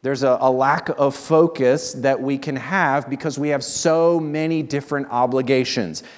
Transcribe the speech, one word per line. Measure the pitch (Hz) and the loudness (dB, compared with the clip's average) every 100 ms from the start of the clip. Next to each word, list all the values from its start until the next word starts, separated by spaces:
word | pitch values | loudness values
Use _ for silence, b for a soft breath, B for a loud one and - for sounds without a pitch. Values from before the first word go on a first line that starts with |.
There's | 131 139 | -4 0
a, | 135 127 | 2 4
a | 131 | 4
lack | 127 131 151 - | 2 2 0 -2
of | - 139 | 0 0
focus | 139 - 160 165 165 127 143 - | 0 0 4 4 4 2 2 -2
that | 135 135 135 | -4 -2 0
we | 131 139 | -2 -4
can | 143 135 | -4 -8
have | 131 190 165 139 143 | -4 0 2 0 -2
because | 135 160 139 | -6 -6 -4
we | 147 | -2
have | 143 | -2
so | - - 170 160 165 170 | -4 -2 0 4 4 2
many | 156 151 160 160 | 0 -4 -2 -2
different | 156 143 139 143 135 | -2 -6 -4 -6 -2
obligations, | 120 123 131 127 135 127 - 95 78 B | 0 0 0 2 0 0 -2 -4 -6 B